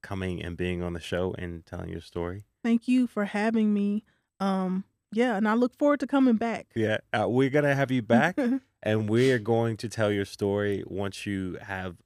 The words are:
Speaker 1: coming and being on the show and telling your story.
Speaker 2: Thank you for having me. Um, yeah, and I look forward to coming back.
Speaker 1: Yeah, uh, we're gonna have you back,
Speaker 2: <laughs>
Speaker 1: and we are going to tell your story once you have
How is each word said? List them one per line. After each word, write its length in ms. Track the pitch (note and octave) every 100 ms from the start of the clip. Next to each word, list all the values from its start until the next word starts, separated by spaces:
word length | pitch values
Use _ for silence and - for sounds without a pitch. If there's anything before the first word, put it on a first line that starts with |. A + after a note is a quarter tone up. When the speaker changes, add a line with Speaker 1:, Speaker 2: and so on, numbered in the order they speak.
Speaker 1:
coming 400 | - G2 F#2 F2+
and 140 | F2 E2+
being 260 | F2+ F2
on 120 | F2
the 60 | E2+
show 340 | - F2 F#2 -
and 280 | F2 E2+ -
telling 240 | F2 F2
your 120 | F2
story. 440 | - F2 F2 G2 - _
Speaker 2:
Thank 240 | A#3 A#3 -
you 200 | B3+ B3
for 180 | - G3+
having 480 | G#3 A3 A3+ G#3+
me. 300 | G#3 G3+ G#3 - _ _ _
Um, 460 | G3 F#3+ F#3 F#3 - _ _
yeah, 240 | G#3+ B3+ G3
and 120 | G#3+
I 80 | A3+
look 180 | B3 -
forward 220 | D4 C#4+
to 60 | C4
coming 280 | C#4 C4 A3
back. 320 | A#3 A3 - A#2
Speaker 1:
Yeah, 240 | G#2+ G#2+ -
uh, 160 | A2+ G2
we're 220 | B2 C3+
gonna 260 | C#3+ C#3+ C#3
have 160 | C3
you 100 | B2+
back, 360 | G#2 A#2+ D#3+ F#3 A#3+ C4
Speaker 2:
<laughs> 220 | - _
Speaker 1:
and 260 | G#2+ A2 G#2+
we 220 | A2+ C3
are 80 | B2
going 360 | G#2 A2+ A#2 A2
to 120 | A2
tell 220 | - G#2+
your 140 | G2+ G2
story 580 | - G2+ G2+ G#2 G2 -
once 380 | F#2 G2+ - G#2
you 320 | G2 F#2 E2+
have 360 | G2 F#2+ F#2 E2+